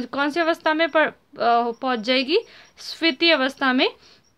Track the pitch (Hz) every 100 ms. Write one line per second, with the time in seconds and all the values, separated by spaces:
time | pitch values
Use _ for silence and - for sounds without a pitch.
0 | 240 277 285 320 320 330 320 311 330 320
1 | 285 - _ - 240 233 233 233 262 240
2 | 208 262 262 392 - - - _ - -
3 | 330 262 339 302 262 - 269 254 392 -
4 | - _ _